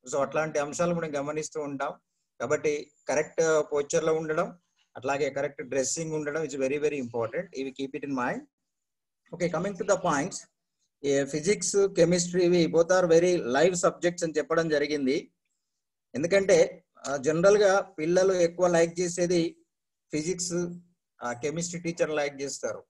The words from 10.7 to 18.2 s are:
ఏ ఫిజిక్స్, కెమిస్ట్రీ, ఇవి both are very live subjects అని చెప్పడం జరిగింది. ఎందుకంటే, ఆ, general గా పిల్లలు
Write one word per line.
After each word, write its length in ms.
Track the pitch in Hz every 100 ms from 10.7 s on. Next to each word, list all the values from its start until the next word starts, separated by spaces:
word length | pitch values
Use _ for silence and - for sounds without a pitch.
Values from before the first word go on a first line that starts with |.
| _ _ _
ఏ 220 | 139 139 135
ఫిజిక్స్, 640 | 151 160 208 - 202 196
కెమిస్ట్రీ, 580 | - 165 180 175 180 175
ఇవి 200 | 175 156
both 220 | 160 170
are 240 | 185 175
very 300 | 165 180 175
live 300 | 117 131 170
subjects 500 | 180 180 - 175 175
అని 100 | 165 151
చెప్పడం 320 | 139 165 165
జరిగింది. 600 | 147 147 147 131 156 - _ _ _ _ _ _ _ _ 147
ఎందుకంటే, 680 | 170 196 196 175 - - _ _ -
ఆ, 80 | 143
general 420 | 131 160 196 208
గా 220 | 202 196
పిల్లలు 540 | 190 - 156 180